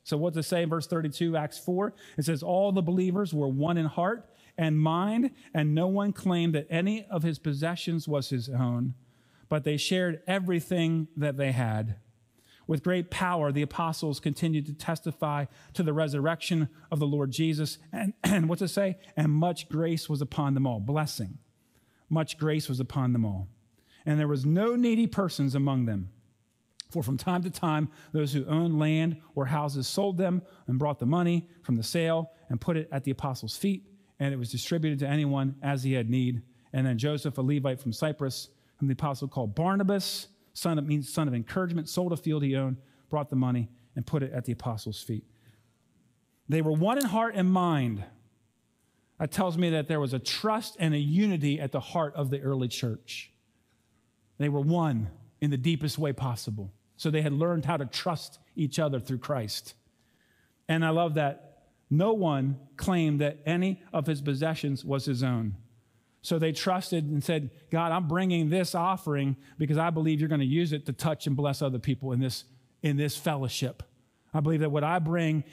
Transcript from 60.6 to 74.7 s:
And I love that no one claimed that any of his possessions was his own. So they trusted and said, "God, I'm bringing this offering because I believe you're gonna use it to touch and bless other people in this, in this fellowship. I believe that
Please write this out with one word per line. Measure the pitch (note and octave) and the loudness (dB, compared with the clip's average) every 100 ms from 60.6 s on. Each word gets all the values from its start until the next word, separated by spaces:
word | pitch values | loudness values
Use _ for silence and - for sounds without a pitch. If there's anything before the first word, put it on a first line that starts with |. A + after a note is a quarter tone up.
| - | -2
And | E3 D#3+ | 2 2
I | |
love | D#3+ E3+ D#3 | 2 2 2
that | C#3+ C#3+ - - _ _ - | 0 -2 -14 -20 _ _ -2
no | D3 G#3 | 2 2
one | A3 E3+ C#3 C3+ C3 - - | 2 2 2 0 -4 -8 -6
claimed | - F3+ D#3 D3 | 0 2 2 2
that | D3 D3+ D#3 | 0 -2 -2
any | F3 F#3+ F#3+ - | 0 0 -2 -4
of | E3 D3 | -4 -2
his | D3 | -2
possessions | C#3+ C3+ D#3+ D#3 C#3+ C3 C#3 | -2 -2 -2 -2 -2 -4 -2
was | C#3 C#3+ | -4 -2
his | B2 | 0
own. | C3 A#2+ A2 F#2+ - _ _ _ _ _ | 0 0 -2 -6 -12 _ _ _ _ _
So | - E3 | -2 0
they | D#3+ | 0
trusted | D3+ F#3+ F#3 - E3+ D3 | 0 0 0 0 -2 0
and | D3 | -2
said, | - D#3+ C3+ - - | 0 -2 -2 -10 -4
"God, | E3 E3+ | 0 2
I'm | F3 D#3 | 0 0
bringing | F3+ F#3 E3+ D3+ | 0 2 2 2
this | F#3 E3+ F3 | 2 0 0
offering | F3+ F#3 D#3 C#3+ C#3 C3 - - | 0 0 -2 0 0 -2 -6 -4
because | D3+ D3+ | 0 2
I | E3+ | 2
believe | D#3+ D#3 D3 | 2 2 2
you're | D#3 | 2
gonna | D3 C3 | 2 2
use | D#3+ E3+ | 2 2
it | D3 C#3+ | -2 -4
to | |
touch | B2+ E3 D3+ D3+ | -2 -2 0 -2
and | C3+ | 0
bless | D3 C3+ | 0 0
other | C#3+ B2 | -2 -2
people | C3+ B2+ C3 | -2 -2 -2
in | B2+ | 0
this, | C3 - - - _ _ | 0 -4 -12 -20 _ _
in | D3+ C#3 | -2 0
this | D3 - | 0 -2
fellowship. | E3+ C#3+ B2+ - B2+ - - _ _ _ _ | -2 -2 -2 -2 -4 -6 -18 _ _ _ _
I | D#3 | 0
believe | D3+ D#3 | 2 2
that | D3+ | 2